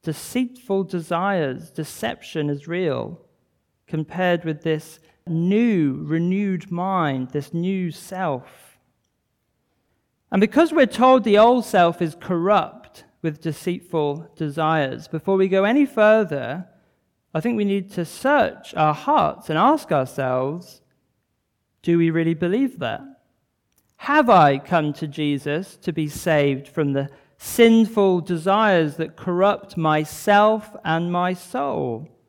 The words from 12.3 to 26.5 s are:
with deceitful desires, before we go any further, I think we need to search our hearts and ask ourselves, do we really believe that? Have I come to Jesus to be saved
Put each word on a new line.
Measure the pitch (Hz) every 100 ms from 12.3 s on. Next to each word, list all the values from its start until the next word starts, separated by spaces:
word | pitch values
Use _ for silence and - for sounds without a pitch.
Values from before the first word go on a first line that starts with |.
| 175 180 202 - - - - _ _
with | 165 151
deceitful | 165 147 - 180 - 165 147 147 160 _
desires, | 156 143 156 160 135 - -
before | 160 - 196
we | 190
go | 190 196
any | 269 277
further, | - 208 220 190 143 117 156 180 _ _ _ _ _ _
I | 165
think | 233 233
we | 202
need | 196 190
to | - 165
search | - 262 294 220 - - -
our | 156
hearts | 147 - 302 - 180 -
and | 156
ask | 226 302 -
ourselves, | 151 131 - 131 127 135 165 - - _ _ _ _ _ _ _ _ _ _
do | - 170
we | 165
really | 160 165
believe | 160 170 208 269 214
that? | 123 - - - _ _ _ _ _ _ _ _
Have | - 302 247
I | 190 147 139
come | - 175 151
to | 147 156
Jesus | 139 147 143 143 151 190 -
to | -
be | 165 151
saved | - 180 156 143